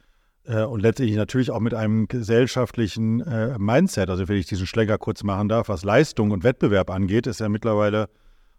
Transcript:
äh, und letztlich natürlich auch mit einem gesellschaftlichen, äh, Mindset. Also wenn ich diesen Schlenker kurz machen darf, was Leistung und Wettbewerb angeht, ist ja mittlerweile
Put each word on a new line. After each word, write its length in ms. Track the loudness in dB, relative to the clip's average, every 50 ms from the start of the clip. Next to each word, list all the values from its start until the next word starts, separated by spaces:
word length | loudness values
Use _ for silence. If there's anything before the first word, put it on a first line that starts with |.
| _ _ _ _ _ _ _ _ -8
äh, 180 | -4 -2 -2
und 180 | -2 -2 -2 2
letztlich 340 | 2 2 2 2 0 0 2
natürlich 340 | 0 0 0 0 0 0 0
auch 100 | -2 -2
mit 140 | -2 -2 -2
einem 340 | -2 0 0 2 0 0 0
gesellschaftlichen, 1120 | -4 -6 -2 2 4 4 4 2 0 -2 -4 -2 -2 -2 -2 -2 -2 -2 -2 0 0 -2
äh, 360 | -2 -4 -4 -2 -2 -4 -4 -2
Mindset. 500 | 0 2 4 4 4 2 2 0 -2 0
Also 180 | 0 -2 -2 0
wenn 80 | 0
ich 100 | -2 -2
diesen 200 | -2 -4 -4 -4
Schlenker 300 | -2 0 0 0 0 0
kurz 260 | -2 -2 -6 -6 -4 -4
machen 240 | -4 -2 -2 0 0
darf, 200 | 0 0 0 -2
was 140 | -4 -4
Leistung 480 | -2 2 4 4 4 2 2 0 0 0
und 140 | 0 2 2
Wettbewerb 440 | 0 2 2 2 2 2 2 2 0
angeht, 380 | -2 -2 0 0 0 0 0
ist 140 | -2 -4 -4
ja 80 | -4 -2
mittlerweile 580 | -2 -2 0 0 2 2 2 2 2 0 -2 -4 _ _ _ -20 _ _ _ _ _